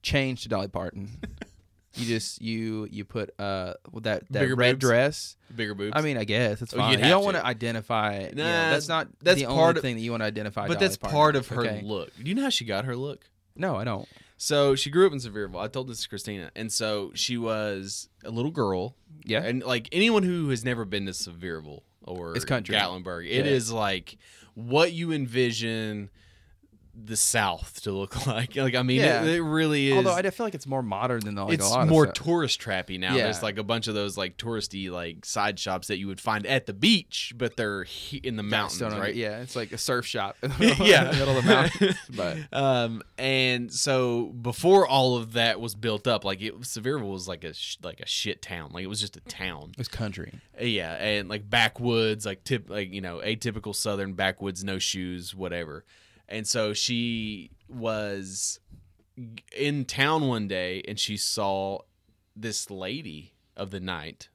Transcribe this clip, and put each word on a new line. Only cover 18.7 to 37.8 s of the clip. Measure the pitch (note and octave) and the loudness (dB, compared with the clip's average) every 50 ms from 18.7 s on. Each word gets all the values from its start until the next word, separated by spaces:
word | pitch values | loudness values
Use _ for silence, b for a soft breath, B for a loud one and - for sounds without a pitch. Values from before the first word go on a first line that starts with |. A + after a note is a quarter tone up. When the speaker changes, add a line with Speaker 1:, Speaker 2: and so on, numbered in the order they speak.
| F#2+ F2+ F#2 A#2+ - _ _ _ - - - | 2 0 -2 -4 -8 _ _ _ -20 -16 -4
Speaker 1:
Yeah. | - G#2+ A2 | 0 0 0
Speaker 2:
And, | E3 A2 A#2+ C3 | 2 0 -2 -2
like, | - B2+ B2+ A#2+ A2 - | 0 0 -2 -2 -2 -2
anyone | - E3+ G#3 A#3 A3+ G#3 F#3+ | 2 4 4 6 6 4 4
who | F3+ F3+ F3 D#3+ C#3+ | 4 2 0 0 0
has | C3 A#2 | 0 0
never | A2 B2 B2 A#2 A2+ | 0 0 0 -2 -2
been | F#2+ G2+ G2+ G2 | -4 -2 -4 -4
to | F#2+ | -4
Sevierville | F2 - - F2+ E2+ E2+ F2+ F2+ E2 D#2+ D2+ D2+ D2 - _ _ _ _ | -4 -6 -8 -8 -10 -10 -8 -6 -6 -6 -8 -12 -16 -16 _ _ _ _
or | - - F2+ F2+ F2 E2+ E2 | -12 -10 -10 -8 -8 -6 -6
Speaker 1:
It's | A#2 - | -6 -2
country. | - C#3+ B2 G2+ F2 G#2+ | -2 -2 -2 0 0 2
Speaker 2:
Gatlinburg, | G#2 G2+ F2+ F#2 F#2 F2+ F#2 F2 E2+ - | 2 2 2 0 -6 -8 -8 -8 -8 -6
it | - G#2+ B2+ C#3 | -2 0 0 2
Speaker 1:
Yeah. | D3 | 2
Speaker 2:
is, | C#3 B2+ A2+ A2+ | 2 2 0 -2
like, | A#2 A2+ G#2+ G2+ F#2+ F#2 - - - B B B B B B B | -2 -2 0 0 0 -2 -4 -10 -20 B B B B B B B
what | B A2 A2+ A#2+ B2+ D3+ E3+ F3+ | B -14 -6 0 4 4 4 4
you | E3+ E3 E3+ E3 | 2 -2 -2 -2
envision | D#3+ D3 C3+ A#2+ A2+ B2+ B2+ A#2+ A2+ A2 A#2 A2+ A2+ A2 A2 G#2+ G#2+ G#2 G2+ G2 b b b b b b b b b b _ _ _ _ _ - - A#2+ | 0 -2 -2 -2 2 2 2 2 2 -2 -2 -2 -2 -2 -4 -4 -6 -8 -10 -12 b b b b b b b b b b _ _ _ _ _ -20 -20 -18
the | A2 G#2+ A2+ | -10 -6 -2
South | G#2+ - - - A#2 G#2 G2 E2+ E2 - - - - | 0 2 4 4 4 4 2 0 -2 -8 -12 -12 -10
to | - G#2 | -6 -4
look | G2 F#2+ G2 F#2+ - B2 - | -4 -4 -4 -4 -6 -4 -2
<laughs> | |
like. | C#3 A2+ A2 B2+ B2 - | -2 0 0 -2 -2 0
Like, | C#3 C3+ C3 A#2+ | 0 2 2 2
I | B2 | 2
mean, | B2+ B2+ B2+ C3 | 2 4 4 6
Speaker 1:
Yeah. | C3 D3 B2 A#2 | 6 6 6 4
Speaker 2:
it, | - D#3+ E3 | 4 2 2
it | E3+ | 2
really | E3 D#3 D3+ D#3+ D#3+ D#3 D3+ C#3+ C#3 C#3 | 0 2 2 4 4 4 4 4 4 6
is. | C3+ C3 | 6 6
Speaker 1:
Although | B2+ F#3+ F3+ | 6 4 4
I | F3 F#3 G3 | 2 2 0
feel | F#3 - A#3 | -2 -2 -4
like | A3 F3+ | -4 -4
it's | D3+ - | -6 -6
more | C3+ C3+ C3+ | -4 -4 -2
modern | B2+ G#2+ G2 G2 A#2 B2+ B2 A2+ | -2 -2 -2 -2 0 0 0 -2
than, | G#2 G#2 G#2 | -2 -4 -4
like, | G2+ G2 - | -4 -2 0
a | |
Speaker 2:
It's | E3 D3+ - G2+ | 0 2 2 2
Speaker 1:
lot | A2+ B2+ | 4 4
of | - D#3 | 6 8
Speaker 2:
more | D#3+ D#3+ D3+ | 8 8 8
Speaker 1:
stuff. | - - - - | 6 4 -4 0
Speaker 2:
tourist | D#3 F3 E3+ D#3 B2 - - | 0 2 2 2 0 -2 -2
trappy | - A#2 G2 F#2 F2+ - F#2+ F2+ | -2 -2 -2 -2 -2 -4 -6 -4
now. | F2+ F#2 C3 | 0 2 2
Speaker 1:
Yeah. | C3 A2+ | 2 2
Speaker 2:
There's, | G2 F2+ F2 | 0 -2 -2
like, | - G#2+ G2+ G#2+ | -4 -4 -4 -4
a | |
bunch | G#2 G2+ A#2 A#2 A2 | -2 -2 -2 -2 -2
of | A2+ G#2+ | -2 -2
those, | G#2 G#2 G2+ F#2+ | -2 -2 -2 -2
like, | G2+ F#2+ F#2 F2+ - | -4 -4 -4 -6 -8
touristy, | - A#2 A2+ A2 G2+ - - G2 F#2+ F#2 | -6 -4 -4 -4 -4 -6 -6 -6 -6 -6
like, | F2 F2 F2 E2+ E2+ - - | -6 -6 -6 -8 -8 -10 -10
side | - - A2 G2+ G#2 G2+ F2 | -6 -2 0 0 0 0 -2
shops | - G2 F#2 F#2 F2 - | -4 -4 -4 -4 -2 -4
that | G#2+ F#2 | -4 -4
you | G2 | -4
would | G2 F#2+ F#2 | -6 -8 -6
find | - A#2 A2 G#2+ G2+ | -2 -2 -2 -2 0
at | - C3+ C3 - | 0 0 0 0
the | - | -4
beach, | G2+ G2 B2+ G#3+ A3+ F#3 - _ - - - - A#2+ | -4 2 4 4 4 4 2 _ -8 -8 -8 -8 -6
but | A#2+ B2 A#2 - - | -4 -4 -4 -2 -2
they're | A2+ G#2 G2+ G2 | -2 -2 -2 -4